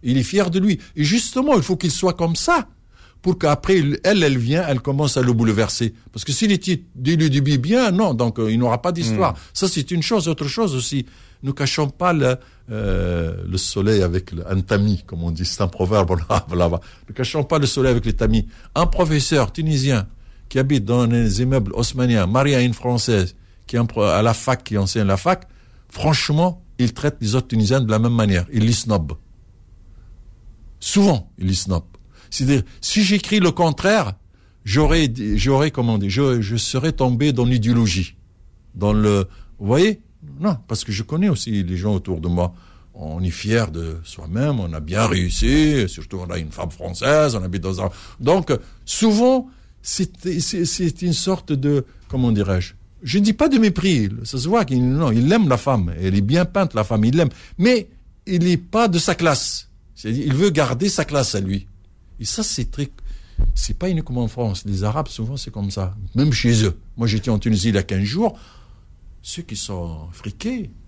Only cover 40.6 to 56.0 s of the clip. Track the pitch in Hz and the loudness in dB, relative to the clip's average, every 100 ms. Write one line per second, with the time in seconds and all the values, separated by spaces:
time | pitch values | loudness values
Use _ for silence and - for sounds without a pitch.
40.6 | - - - 101 110 156 202 127 - 104 | -4 -8 -4 -6 -4 0 0 0 -2 -2
41.6 | 87 90 101 98 - 85 87 87 87 - | -2 -2 -2 -2 -2 -4 -2 0 0 -4
42.6 | - - - - 78 80 90 82 104 113 | -20 -20 -20 -14 -10 -4 -4 -4 0 0
43.6 | 104 80 82 80 82 - 76 98 147 131 | 0 -6 -8 -10 -14 -16 -8 -4 -2 -2
44.6 | 87 80 76 95 113 95 87 - 117 143 | -4 -6 -4 0 0 0 0 0 2 4
45.6 | 151 143 95 - 80 95 90 87 78 - | 4 2 -2 -6 -12 -12 -8 -8 -8 -8
46.6 | 90 - - 87 123 151 151 113 90 92 | -10 -8 -10 -4 0 2 2 0 -4 -4
47.6 | 90 92 101 - - - 123 185 160 120 | -4 -4 -6 -6 -20 -6 2 2 2 -4
48.6 | - - - - 220 208 247 262 254 - | -4 -20 -10 0 2 4 4 2 0 -16
49.6 | - - - - 180 - 180 185 - 196 | -20 -16 -10 -4 -4 -4 -6 -4 -4 -2
50.6 | 170 - 175 - 180 156 - 185 - 143 | -2 -2 -2 -2 -2 -2 -2 -4 -2 -2
51.6 | 143 143 131 - - 131 123 107 95 92 | 2 0 -2 -14 -8 -2 2 2 2 0
52.6 | 90 - - - 139 170 202 208 302 269 | -2 -12 -20 -16 -2 2 2 4 2 4
53.6 | 214 170 180 147 104 110 117 131 139 226 | 4 2 2 2 0 -4 -8 -6 0 0
54.6 | 147 131 123 139 156 113 131 220 180 123 | 2 2 2 2 2 4 4 4 4 2
55.6 | - 123 85 82 | 2 0 0 -2